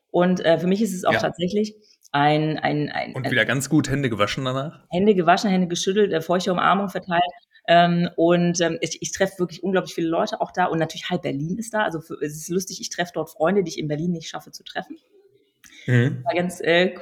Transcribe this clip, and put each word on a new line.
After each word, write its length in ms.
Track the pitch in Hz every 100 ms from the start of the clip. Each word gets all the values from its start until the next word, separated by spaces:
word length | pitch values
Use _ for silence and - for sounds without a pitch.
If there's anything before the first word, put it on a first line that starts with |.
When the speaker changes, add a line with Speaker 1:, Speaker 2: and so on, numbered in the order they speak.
| _
Speaker 1:
Und, 280 | 170 180 185 160
äh, 120 | 160
für 80 | 175
mich 140 | 196
ist 120 | 214
es 120 | 185 -
auch 80 |
Speaker 2:
Ja. 60 | 220
Speaker 1:
tatsächlich 560 | 160 165 180 208 214 - _ _ _
ein, 460 | 143 147 151 156 151
ein, 300 | 143 147 147
ein, 260 | - - 135
Speaker 2:
Und 100 | 127
Speaker 1:
ein 60 |
Speaker 2:
wieder 140 | 120 110
ganz 240 | 135 135
gut 200 | 156 147
Hände 200 | 139 135
gewaschen 360 | 101 101 - 131
danach? 400 | 131 147 - -
Speaker 1:
Hände 240 | 175 208 185
gewaschen, 340 | 165 185 208
Hände 180 | 185 175
geschüttelt, 460 | 175 196 202 202
äh, 80 | 160
feuchte 300 | 160 180 185
Umarmung 380 | 180 - 190 202
verteilt. 320 | 180 - 175 175 - _ _ -
Ähm, 420 | 170 175 175 175 -
und, 420 | 170 175 175 170
ähm, 160 | 165 160
ich, 200 | 160 -
ich 100 | -
treffe 260 | - 190 -
wirklich 240 | 180 -
unglaublich 320 | - 185 180 -
viele 140 | 165
Leute 320 | 170 214 -
auch 100 | 175
da. 140 | 190 180
Und 140 | 160
natürlich 300 | 160 - -
halb 120 | 180
Berlin 340 | 143 139 160 226
ist 160 | 214
da. 100 | 214
Also 180 | 196 165
für, 140 | - 151
es 120 | 151 156
ist 140 | 165
lustig, 320 | 175 185 196
ich 80 | -
treffe 220 | - 175 165
dort 140 | 156
Freunde, 320 | - 160 202
die 60 | 165
ich 100 | -
in 80 | 151
Berlin 240 | 147 180
nicht 180 | 165 160
schaffe 220 | 156 -
zu 120 | -
treffen. 340 | - - 180 320 _ 392 392 _ _ _ - - -
Speaker 2:
Mhm. 360 | 123 135 165 170
Speaker 1:
War 100 | 165
ganz, 260 | 180 -
äh, 320 | - 170 185 -